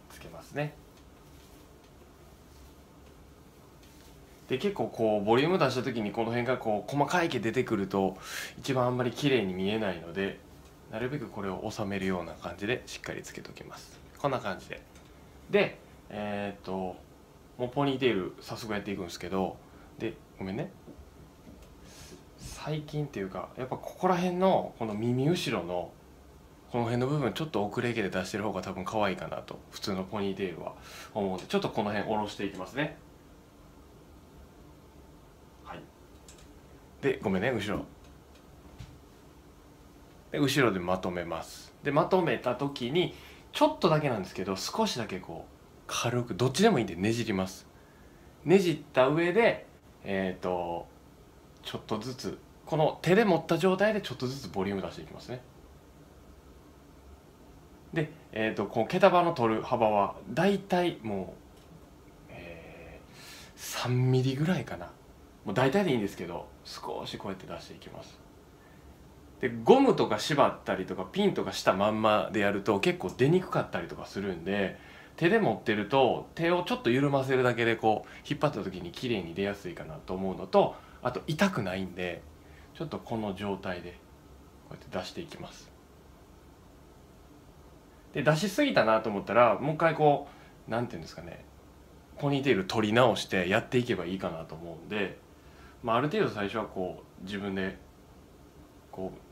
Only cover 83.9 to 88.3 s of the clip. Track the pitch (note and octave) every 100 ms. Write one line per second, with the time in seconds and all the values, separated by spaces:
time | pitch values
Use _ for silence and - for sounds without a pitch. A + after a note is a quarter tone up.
83.9 | - - - - - - - - - -
84.9 | F#2+ - - - - - - - - -
85.9 | - - - - - - - - - -
86.9 | - - - - - - - - - -
87.9 | - - D#3 C3+